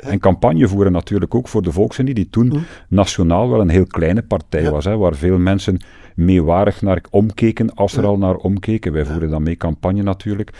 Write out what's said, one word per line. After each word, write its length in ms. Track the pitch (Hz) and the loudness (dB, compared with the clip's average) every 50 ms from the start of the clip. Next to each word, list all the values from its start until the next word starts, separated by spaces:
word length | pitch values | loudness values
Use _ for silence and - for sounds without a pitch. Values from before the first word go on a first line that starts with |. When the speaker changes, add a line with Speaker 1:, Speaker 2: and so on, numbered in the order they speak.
| - | -8
Speaker 1:
Ja. 60 | 135 | -4
Speaker 2:
En 100 | 101 98 | -2 0
campagne 500 | - 95 90 - - 120 160 160 135 95 | 2 2 2 4 2 2 2 4 2 2
voeren 240 | 98 98 98 98 87 | 2 2 2 2 2
natuurlijk 420 | 85 - - 104 98 87 - - | 0 -2 -2 -4 -2 -2 -2 -2
ook 140 | 120 131 - | -2 -4 -2
voor 140 | - 110 92 | -4 -2 -2
de 100 | 87 76 | -2 0
Volksunie, 420 | 90 104 - - - 131 135 135 | 0 0 -2 0 -2 -4 -2 -2
die 140 | 107 90 - | -2 -4 -2
toen 180 | - 113 120 127 | 0 0 2 2
Speaker 1:
Hm. 80 | 151 147 170 - - - - - | 0 -2 -4 -8 -14 -18 -8 -2
Speaker 2:
nationaal 640 | - 98 95 - - - 92 82 85 92 117 123 | 2 2 2 2 0 0 0 2 2 2 2 2
wel 100 | 123 113 | 2 2
een 80 | 101 85 | 2 2
heel 180 | 80 92 90 | 4 2 2
kleine 360 | - - - 82 80 92 113 - | 0 0 -2 -2 0 0 0 -2
partij 400 | - 101 90 - - - 78 82 | -2 -4 -4 -4 -4 -4 -2 -2
Speaker 1:
Ja. 80 | 76 | 0
Speaker 2:
was, 140 | 76 76 76 | -2 -2 -2
hè, 120 | 95 107 | -2 -2
waar 180 | 110 98 87 76 | 0 0 0 0
veel 240 | 69 78 90 92 92 | 0 0 0 2 2
mensen 400 | 90 92 98 95 - - 95 90 - - - - - - - | 2 2 0 0 0 -2 -4 -4 -4 -8 -20 -20 -20 -12 -4
meewarig 640 | - 82 92 92 90 78 78 85 92 104 104 - - - | 0 2 4 4 4 4 4 2 2 2 2 0 -2 -2
naar 200 | 98 92 87 - - | -2 -2 -2 -2 0
omkeken, 640 | - 101 107 110 - - 117 113 107 - 113 110 - | 0 2 2 2 0 0 0 0 0 0 -2 -4 -2
als 220 | - 101 98 - | -2 -2 -2 0
er 60 | - 104 | 0 0
Speaker 1:
Ja. 60 | 101 | 0
Speaker 2:
al 100 | 101 101 | 0 0
naar 160 | 98 92 92 | 0 0 0
omkeken. 560 | - - 95 101 98 - - 110 107 - 90 76 | 0 -2 -2 -2 -2 -2 -2 -4 -2 -2 -2 -2
Wij 100 | 78 73 | -2 -2
Speaker 1:
Ja. 60 | 71 | -2
Speaker 2:
voeren 200 | 76 82 80 78 | -2 -4 -4 -2
dan 120 | 78 78 76 | -2 -2 -2
mee 140 | 80 87 | -2 -4
campagne 460 | - - 82 78 - - 90 98 101 101 | -4 -4 -6 -4 -2 -2 -2 -2 0 -2
natuurlijk, 480 | 98 95 95 - 104 104 101 104 - - - | -2 -4 -4 -6 -6 -6 -6 -6 -8 -12 -20